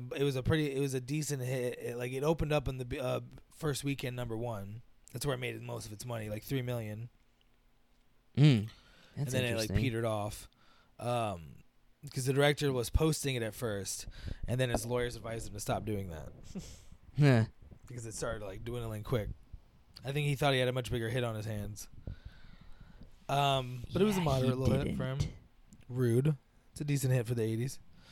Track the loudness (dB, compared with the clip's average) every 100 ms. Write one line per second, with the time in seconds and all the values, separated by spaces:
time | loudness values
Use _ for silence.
0 | -2 0 2 2 4 4 4 2 0 0
1 | -2 -2 -2 -2 -2 0 0 -2 -4 -4
2 | -4 0 2 2 2 2 0 -4 -4 -2
3 | 0 -2 -4 -14 -20 -6 -4 -2 -2 -2
4 | -4 -4 -4 -2 -4 -4 -8 -10 -14 -20
5 | -14 -6 -4 -2 -4 -6 -8 -8 -8 -10
6 | -6 -6 -4 -6 -4 -2 -2 -4 -4 -6
7 | -10 _ _ _ _ _ _ _ _ _
8 | _ _ _ 8 8 8 4 -8 -20 -20
9 | -14 -8 -2 0 0 0 2 2 2 0
10 | 0 0 -4 -8 -14 _ _ -20 _ -8
11 | -2 0 -2 -4 -10 -18 -20 _ _ _
12 | -10 -4 0 4 4 4 2 0 2 4
13 | 4 2 0 0 -2 -2 -2 -2 -4 -8
14 | -10 -10 -8 -6 0 2 2 0 0 0
15 | -2 -4 -8 -6 -6 -6 -2 -2 0 -4
16 | -4 -8 -10 -12 -12 -10 -12 -14 -18 -20
17 | -4 6 8 8 4 -2 -20 -20 -16 -12
18 | -10 -6 -4 -4 -8 -8 -6 -4 -4 -6
19 | 0 0 0 -8 -14 -20 -20 -20 -20 -12
20 | -4 -2 0 2 4 4 2 0 -2 -2
21 | 0 0 0 -2 -4 -4 -6 -8 -12 -12
22 | -10 -10 -12 -18 -18 -18 -16 -16 -16 -18
23 | -20 -14 -2 2 2 2 -2 -6 -2 2
24 | 4 4 2 4 4 2 4 2 2 -2
25 | -2 0 -2 -6 -18 _ -20 -18 -6 2
26 | 4 6 4 2 _ _ _ -6 0 2
27 | 4 2 2 0 2 2 -2 -4 -14 -20
28 | -20